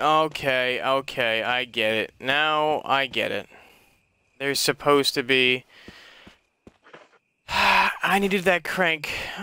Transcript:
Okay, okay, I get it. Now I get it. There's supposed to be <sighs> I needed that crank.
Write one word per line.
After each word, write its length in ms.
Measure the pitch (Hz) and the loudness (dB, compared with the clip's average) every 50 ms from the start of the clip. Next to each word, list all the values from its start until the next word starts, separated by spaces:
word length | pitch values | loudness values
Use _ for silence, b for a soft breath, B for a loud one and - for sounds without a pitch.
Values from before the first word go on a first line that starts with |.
Okay, 840 | 131 151 156 156 160 156 143 - 147 139 131 127 127 127 127 107 | 0 2 2 2 2 0 -4 -4 -2 0 0 0 0 -2 -2 -2
okay, 600 | - 131 135 135 135 - - 139 123 113 113 113 | 0 0 0 0 -2 -4 -4 -2 0 0 0 0
I 240 | 104 117 123 127 127 | 0 0 -2 -2 -4
get 280 | 120 107 117 110 110 110 | -4 -2 0 0 2 0
it. 180 | 110 98 - - - | 0 -2 -4 -8 -8
Now 600 | 123 131 139 147 151 156 156 151 151 156 151 - - | -4 -2 0 0 0 0 2 2 0 0 0 -2 -2
I 220 | - 131 135 135 | -2 0 0 -2
get 240 | 127 113 113 104 107 | -2 -4 -4 -4 -2
it. 180 | 107 101 95 b b b b b b b b b b b b _ _ _ _ _ _ - | -4 -6 -8 b b b b b b b b b b b b _ _ _ _ _ _ -6
There's 200 | 135 139 139 - | -4 -2 -2 0
supposed 560 | - - 139 - - 147 143 143 135 - - | 0 -2 -2 0 2 4 4 4 4 2 0
to 80 | 147 | -2
be 420 | 127 120 131 131 127 127 127 127 - B B B B B B B B B B B B B B B B _ _ _ _ - | 0 2 2 4 4 2 2 0 -4 B B B B B B B B B B B B B B B B _ _ _ _ -20
<sighs> 760 | - _ _ - - - - _ _ _ _ _ _ _ _ - | -20 _ _ -20 -20 -20 -20 _ _ _ _ _ _ _ _ -4
I 720 | - - - - - - - 147 - - - - 180 196 | -2 0 2 4 4 2 2 0 -2 -4 -2 0 0 2
needed 260 | 202 196 196 202 170 | 2 0 0 0 2
that 200 | 190 180 170 156 | 2 2 2 0
crank. 460 | - - 185 185 165 160 151 147 - B B B B B B | -4 -2 0 0 0 0 -2 -4 -8 B B B B B B